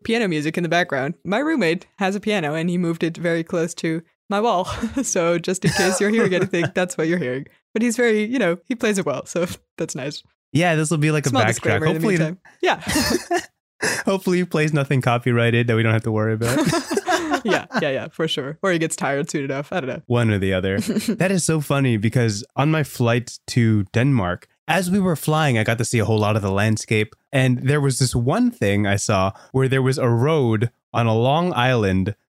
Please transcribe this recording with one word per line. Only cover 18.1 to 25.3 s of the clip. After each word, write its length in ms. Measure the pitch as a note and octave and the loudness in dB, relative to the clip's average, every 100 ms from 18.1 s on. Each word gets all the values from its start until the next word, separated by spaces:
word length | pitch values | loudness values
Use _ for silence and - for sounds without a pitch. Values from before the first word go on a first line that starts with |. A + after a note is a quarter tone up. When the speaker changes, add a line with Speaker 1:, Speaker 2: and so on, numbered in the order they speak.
| - D#3+ | -6 -4
Speaker 1:
sure. 320 | - C3+ D#3 | -4 -8 -4
Or 120 | G3 | -2
he 60 | E3+ | 0
gets 160 | D#3+ - | -2 -4
tired 340 | C#3 C#3 C#3+ | -2 -2 -2
soon 140 | D#3+ | -4
enough. 280 | C#3 C#3 D3 | -4 -6 -6
I 60 | F#3 | -6
don't 100 | C3 | -6
know. 140 | A#2+ - | -8 -2
Speaker 2:
One 240 | A#2+ A2+ | 2 2
or 80 | G#2 | 2
the 140 | F#2+ | 2
other. 260 | F#2+ F#2+ G2 | 0 0 0
Speaker 1:
<laughs> 300 | - G#3+ - G3+ | -2 -2 -2 0
Speaker 2:
That 140 | F#3 | 0
is 140 | F#3+ | 0
so 160 | - D#3+ | 0 0
funny 360 | C#3+ C#3 C3+ A2 | 0 0 2 2
because 480 | G#2+ B2+ A#2 G#2 - - | 0 2 0 -2 -6 -2
on 160 | D3 | 0
my 100 | D#3 | 0
flight 560 | C#3 - A#2+ A#2+ A2 - - | -2 0 0 0 -2 -10 -4
to 360 | B2 A2+ G#2+ F#2+ | 2 4 2 0
Denmark, 560 | A2 C#3 B2+ F2+ F2+ - _ - | 0 2 2 0 -4 -8 _ -2
as 240 | E3+ F3+ | 0 0
we 80 | G3+ | 0
were 160 | F#3 | 0
flying, 420 | D#3 - | 0 0